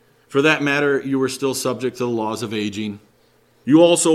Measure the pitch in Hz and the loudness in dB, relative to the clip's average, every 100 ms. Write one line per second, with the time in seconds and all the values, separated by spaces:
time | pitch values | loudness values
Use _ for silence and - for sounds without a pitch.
0 | _ _ _ 139 151 151 143 143 143 139 | _ _ _ 0 2 2 0 0 0 0
1 | 135 135 131 127 135 131 131 113 127 120 | 0 -2 -2 -2 -4 -2 -4 -4 -6 -4
2 | 123 113 110 110 113 107 104 98 107 104 | -4 -2 -4 -4 -6 -4 -6 -6 -8 -8
3 | - _ _ _ _ _ 117 156 170 170 | -16 _ _ _ _ _ 2 4 6 4
4 | 170 | 2